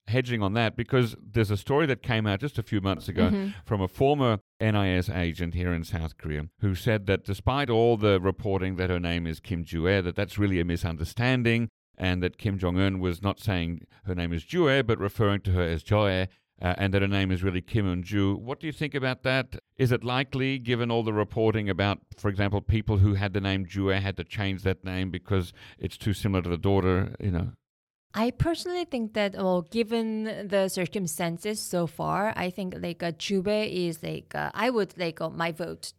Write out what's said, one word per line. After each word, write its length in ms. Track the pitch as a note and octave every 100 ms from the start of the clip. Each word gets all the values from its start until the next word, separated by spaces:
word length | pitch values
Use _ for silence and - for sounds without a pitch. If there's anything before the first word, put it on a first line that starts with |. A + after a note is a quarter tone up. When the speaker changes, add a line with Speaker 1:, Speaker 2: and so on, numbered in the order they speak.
| -
Speaker 1:
hedging 340 | B2+ B2 A#2+
on 120 | G2
that 220 | A2 A2 -
because 380 | A#2 C3 A#2 -
there's 300 | - A2+ G#2
a 60 | G#2
story 280 | - C#3 D#3+
that 160 | A#2+
came 240 | - A2+ G#2+
out 140 | G2+
just 180 | C#3+ -
a 60 |
few 180 | - G#2
months 260 | F#2+ F2+ -
ago 180 | - A2
Speaker 2:
Mm-hmm. 200 | G2+ G2 G2 -
Speaker 1:
from 160 | G#2
a 60 | F#2
former 520 | - C#3 D3 B2+ G#2+ - -
N 160 | A2 G#2
I 140 | F#2+
S 200 | F2+ F2+
agent 440 | F2+ E2+ E2 E2+
here 180 | E2+ F2+
in 100 | E2+
South 340 | E2 F2 D#2+ -
Korea 300 | D#2 D2+ D#2 -
who 160 | G2+ F2+
said 300 | B2 A2 G2
that 160 | F#2+ -
despite 440 | G2 - C3+ C#3+
all 260 | A2+ A#2 A2+
the 240 | G#2+ F#2+
reporting 560 | F#2 F2+ G#2+ F#2+ F#2 F2+
that 120 | F#2
her 100 | F2+
name 280 | F2 E2+ E2
is 120 | D#2+
Kim 240 | - E2+ D#2
Jue, 360 | E2 E2+ G2
that 120 | F2 E2+
that's 220 | G2+ -
really 220 | G2+ F2+
a 60 | F2
misunderstanding, 1040 | E2+ F2 D#2+ E2 - A#2+ B2+ A#2 A#2 A#2 - _ -
and 260 | F#2 F2+
that 140 | F2+ -
Kim 200 | G#2 G2
Jong-un 420 | F2+ F2+ G2 F#2
was 220 | F2+ E2+
not 180 | G2 -
saying 420 | - F#2 E2+ E2 - _ F#2+
her 100 | F2+
name 180 | E2+
is 100 | E2+
Jue, 420 | - F3 D3+ C3+ A#2
but 140 | A2+
referring 420 | G2 - G#2 G2+
to 100 | F#2+
her 100 | F2+
as 200 | E2+ E2
Joe, 420 | - G#2 G#2 F#2 F#2 - _ -
uh, 140 | F2+ F2+
and 160 | G2
that 80 | G2
her 60 | G2
name 240 | G2 F#2+
is 100 | F2+
really 180 | G2 F2+
Kim 240 | - A2+ G2
Eun-ju. 500 | F2+ F2+ G#2 G2 G2+
What 240 | A#2 D3
do 80 | D#3+
you 60 |
think 200 | C#3 D3 C#3+
about 280 | C3 B2+
that? 320 | C3 C3 B2+ - - -
Is 140 | B2+
it 100 | A#2+
likely, 560 | A#2 B2+ C3+ C3+ C3+ C3+
given 320 | A#2 A#2+ A#2+
all 120 | A#2
the 100 | A2+
reporting 560 | G#2+ G#2 - A2 A2 G#2
about, 300 | F2+ G2+ F#2+ _ -
for 100 | G#2
example, 300 | G2 G2+ G2+
people 360 | - A2+ G#2+ G#2
who 160 | G#2
had 180 | G2 G2+
the 80 | G2+
name 240 | G2 F#2+ F2+
Jue 340 | G2 F#2+ F#2+
had 160 | G2 F2+
to 60 | E2
change 380 | - G2 F#2+
that 200 | F#2+ F#2
name 280 | F#2+ F#2 F#2
because 420 | F2 - G2 F2 - - -
it's 180 | F2 -
too 160 | G#2+
similar 280 | F#2+ G#2 F#2+
to 80 | F2
the 80 | F2
daughter, 580 | F#2+ G2 F#2 F#2 G2 -
you 100 | G2+
know? 200 | E2+ E2+ - _ _ _ _ _ G#3+
Speaker 2:
I 140 | A#3+
personally 560 | A#3+ E4 E4 F4+ F4+ F4
think 280 | B3 G#3+ G#3+
that, 180 | G3+ G3
well, 280 | F#3+ F3+
given 840 | E3+ A3+ G#3+ A#3 A3+ A3 A3 - G3
the 220 | G3 F#3+
circumstances 880 | F#3 E3+ G#3 F3 - E3+ E3+ G#3+ G#3+
so 280 | - F3+ E3
far, 440 | - D#3 E3 G#3+ -
I 160 | F3+
think, 240 | F3+ F#3 E3+
like, 220 | F3 E3
uh, 100 | E3+
Jue 540 | D#3+ - G3 F#3 G#3+ G#3+
is, 360 | F#3 F3 D#3+
like, 320 | D#3+ D#3 - D3
uh, 160 | D3
I 160 | - A#3+
would, 260 | A#3 F#3+ -
like, 200 | E3+ D#3+
uh, 120 | D#3+
my 200 | D#3+ E3
vote, 420 | D#3+ E3 D#3+ -